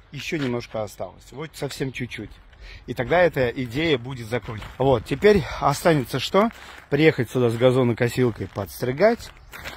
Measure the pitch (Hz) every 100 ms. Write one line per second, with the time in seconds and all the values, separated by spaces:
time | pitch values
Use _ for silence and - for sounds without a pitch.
0 | _ 143 - 170 135 120 - 113 107 -
1 | 95 92 - 123 156 - 143 - 139 120
2 | 123 - 104 - - - - - - 131
3 | 120 165 175 147 123 120 123 123 165 139
4 | 120 131 110 120 - 107 - - 131 120
5 | - 139 202 202 123 - 143 143 180 156
6 | 120 135 - 190 226 - - - - 143
7 | 156 - 120 131 120 113 127 127 123 113
8 | - - 123 104 95 - 98 - 123 139
9 | 208 233 - - - - -